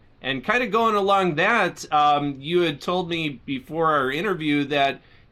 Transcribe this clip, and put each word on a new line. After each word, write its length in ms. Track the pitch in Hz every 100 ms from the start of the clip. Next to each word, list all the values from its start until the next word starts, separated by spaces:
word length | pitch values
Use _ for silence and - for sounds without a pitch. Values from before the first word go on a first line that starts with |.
| _ _
And 240 | - 135
kinda 220 | 127 240 247
going 280 | 214 226
along 420 | 208 196 196 185 151
that, 540 | 190 233 180 - -
um, 440 | 151 147 147 143 135
you 220 | 143 175
had 200 | 170 147
told 280 | - 180 170
me 320 | 165 156 123 -
before 440 | 135 127 156 160
our 200 | 151 131
interview 540 | 147 202 170 156 147
that 360 | 143 147 139 135 - - _